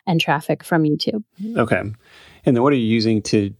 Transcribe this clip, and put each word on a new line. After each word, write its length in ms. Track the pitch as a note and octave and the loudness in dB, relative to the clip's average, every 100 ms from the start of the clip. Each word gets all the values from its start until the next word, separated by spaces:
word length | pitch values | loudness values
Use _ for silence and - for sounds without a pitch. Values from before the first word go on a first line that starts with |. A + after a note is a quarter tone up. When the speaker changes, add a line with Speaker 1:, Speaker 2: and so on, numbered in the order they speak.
| - | -2
Speaker 1:
and 140 | D#3+ | 0
traffic 420 | - D3 - D3 | 0 -2 -2 -4
from 200 | - E3 | -2 0
YouTube. 420 | D3+ D3+ - A3 - - A3 A#3 | 2 0 -2 -6 -8 -12 -6 -2
Speaker 2:
Okay. 240 | A#2 F#2 G2+ G#2+ _ - - - | 0 -2 -4 -12 _ -20 -20 -4
And 120 | D3+ A#2 | 0 2
then 60 | |
what 120 | C#3 | 2
are 20 | C3+ | 2
you 100 | A2 | 2
using 360 | A2+ A2 A2 | 0 2 0
to 260 | - G#2+ G2 | 0 0 0